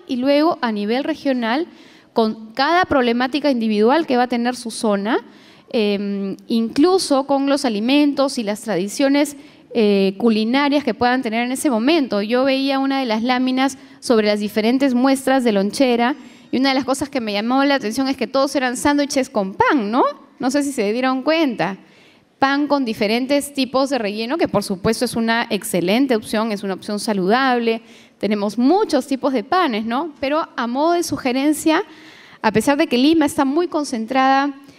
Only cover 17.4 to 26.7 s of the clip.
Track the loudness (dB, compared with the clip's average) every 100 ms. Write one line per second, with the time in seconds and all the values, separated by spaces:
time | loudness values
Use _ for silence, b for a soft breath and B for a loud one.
17.4 | 0 2 2 2 -2 -4 -2 -2 -2 0
18.4 | 0 0 -2 -2 0 2 0 -2 -2 -2
19.4 | -4 0 2 2 0 0 0 -2 -16 -6
20.4 | -2 0 -2 -2 -2 0 0 -2 0 0
21.4 | 0 -2 -4 -6 b b b b b -2
22.4 | 0 0 0 0 -2 -2 0 0 0 -2
23.4 | -2 -4 -2 0 0 -2 -4 -6 -4 -2
24.4 | 0 -2 -2 -4 -2 -2 -2 -2 -2 -2
25.4 | -2 -6 -4 -2 0 2 2 0 -2 -4
26.4 | -2 -4 -6